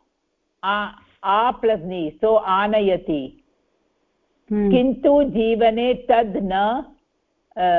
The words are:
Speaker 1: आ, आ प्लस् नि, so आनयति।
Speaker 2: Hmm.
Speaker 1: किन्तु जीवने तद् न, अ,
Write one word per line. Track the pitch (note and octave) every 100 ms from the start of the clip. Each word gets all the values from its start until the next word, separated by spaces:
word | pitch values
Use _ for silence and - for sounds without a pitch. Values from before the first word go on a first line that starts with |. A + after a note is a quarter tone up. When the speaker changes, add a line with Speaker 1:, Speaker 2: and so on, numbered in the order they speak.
| _ _ _ _ _ _
Speaker 1:
आ, | F#3+ G#3 G3+ - _ _
आ | F#3+ G3+ A#3+
प्लस् | - A3+ G#3+
नि, | E3+ F3+ D#3 D3+
so | A3 A3
आनयति। | - F#3+ G#3 G#3+ G3 F3+ - D3+ C3 - _ _ _ _ _ _ _ _ _ _ -
Speaker 2:
Hmm. | G#3 G3+
Speaker 1:
किन्तु | B3 C4 A3+ C#4+ C#4+
जीवने | C#4 A#3 A3+ A3 A#3 A3 B3
तद् | B3 - A#3 A3+ F#3+
न, | F#3+ F#3+ G#3 B3 C4 _ _ _ _ _ _ -
अ, | F3+